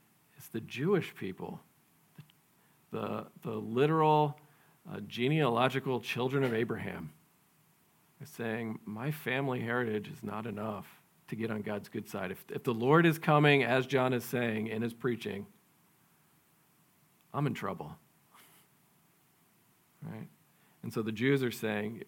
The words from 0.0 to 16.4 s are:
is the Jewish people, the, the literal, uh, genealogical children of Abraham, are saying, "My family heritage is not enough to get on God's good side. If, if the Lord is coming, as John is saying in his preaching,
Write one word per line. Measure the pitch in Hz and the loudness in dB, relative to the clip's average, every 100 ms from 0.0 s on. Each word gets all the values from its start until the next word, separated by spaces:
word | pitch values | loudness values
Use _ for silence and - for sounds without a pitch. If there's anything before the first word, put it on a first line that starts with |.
| _ _ _ - | _ _ _ -20
is | - | -10
the | 120 | -10
Jewish | - 113 160 190 - | -8 -2 2 2 0
people, | - 95 90 87 - - _ _ _ _ - - _ _ _ _ _ - | -6 -10 -8 -10 -12 -16 _ _ _ _ -20 -20 _ _ _ _ _ -12
the, | 110 104 107 - - | -8 -6 -6 -8 -12
the | - | -8
literal, | 107 107 117 147 160 156 151 151 143 - _ _ _ 104 | -6 -2 2 4 6 6 6 4 -2 -16 _ _ _ -12
uh, | 101 101 | -10 -8
genealogical | 104 131 160 135 117 127 131 135 123 | -2 2 4 4 4 2 2 -2 -4
children | - 127 127 139 | -4 -2 0 0
of | 131 | 0
Abraham, | 113 113 117 95 90 151 - _ _ _ _ _ _ _ _ _ - | 0 0 -2 -6 -8 -12 -14 _ _ _ _ _ _ _ _ _ -20
are | 120 | -16
saying, | - 117 113 113 110 | -6 -4 -4 -4 -8
"My | - 107 139 | -10 -8 -6
family | 151 123 131 139 123 | -4 -2 -2 0 -2
heritage | 117 120 117 107 104 | -2 0 0 -2 -4
is | - | -10
not | 104 107 110 | -8 -8 -6
enough | 101 107 104 - - _ _ - | -6 -6 -8 -10 -20 _ _ -10
to | 110 | -6
get | 113 | -4
on | 107 | -4
God's | 104 101 101 | -4 -6 -6
good | 110 104 | -8 -6
side. | 101 92 | -6 -6
If, | 92 - | -8 -8
if | - | -6
the | - | -2
Lord | 113 123 160 170 | 0 6 8 8
is | 156 | 4
coming, | - 147 147 143 | 4 6 8 8
as | 117 127 127 | 6 2 2
John | 131 127 | 2 2
is | 123 | 0
saying | 113 127 120 110 110 | -2 -2 0 -2 -2
in | 110 | -2
his | 117 | -4
preaching, | 117 127 110 110 98 101 _ _ _ _ _ _ _ _ _ | -2 -2 -2 -4 -8 -10 _ _ _ _ _ _ _ _ _